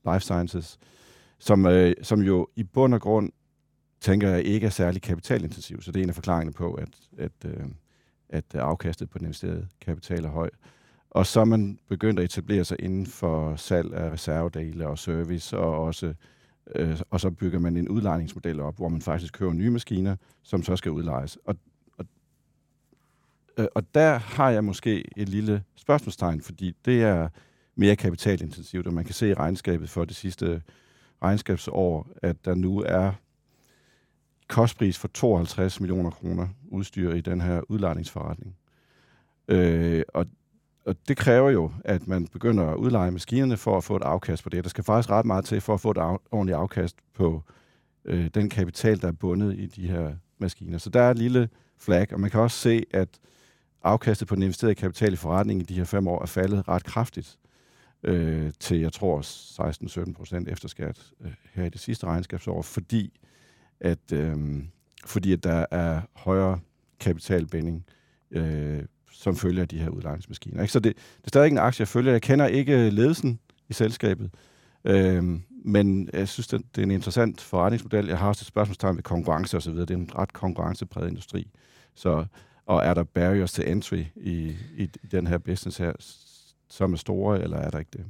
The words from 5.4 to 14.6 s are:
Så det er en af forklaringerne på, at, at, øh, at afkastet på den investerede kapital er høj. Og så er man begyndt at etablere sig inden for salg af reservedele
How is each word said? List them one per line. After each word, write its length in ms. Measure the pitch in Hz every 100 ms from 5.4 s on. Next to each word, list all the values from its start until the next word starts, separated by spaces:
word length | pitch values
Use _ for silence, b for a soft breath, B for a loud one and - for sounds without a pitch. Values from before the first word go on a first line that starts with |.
| 80 - - -
Så 100 | -
det 80 | 90
er 40 |
en 40 | 92
af 60 |
forklaringerne 380 | 80 95 85 80
på, 220 | 71 87
at, 140 | 85 - _ _ -
at, 140 | 82 -
øh, 200 | 76 73 69 78 _ _ _ _ _
at 160 | 80 -
afkastet 560 | - 67 82 85 82 85
på 80 | -
den 80 | 82
investerede 400 | 78 90 85 90 _
kapital 440 | - 80 - 85
er 40 | 80
høj. 220 | 78 82 - b b b b b
Og 160 | - 92
så 140 | -
er 40 |
man 340 | 110 113 101 - -
begyndt 320 | 95 110 95
at 40 |
etablere 400 | 87 - 85 101
sig 120 | 87 -
inden 260 | 92 95 95
for 500 | - 87 80 78 78
salg 380 | - 90 80
af 160 | 82 82
reservedele 760 | 80 - 78 85 80